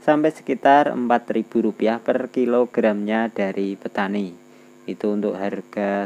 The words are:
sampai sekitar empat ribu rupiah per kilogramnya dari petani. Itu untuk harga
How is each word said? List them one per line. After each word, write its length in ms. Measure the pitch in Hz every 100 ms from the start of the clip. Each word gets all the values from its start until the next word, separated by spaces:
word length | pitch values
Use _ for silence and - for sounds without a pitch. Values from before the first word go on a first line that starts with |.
sampai 240 | - 151 156
sekitar 640 | - - 123 139 143 147
empat 320 | 123 120 120 -
ribu 320 | 113 107 117
rupiah 320 | 107 104 107 117
per 320 | 113 127 123
kilogramnya 1040 | - 120 120 120 - 113 104 104 110 113
dari 480 | 110 98 95 98 98
petani. 480 | - - 190 104 101 85 - - - -
Itu 320 | - 95 107 104
untuk 240 | 101 95
harga 640 | 98 98 - - 101 101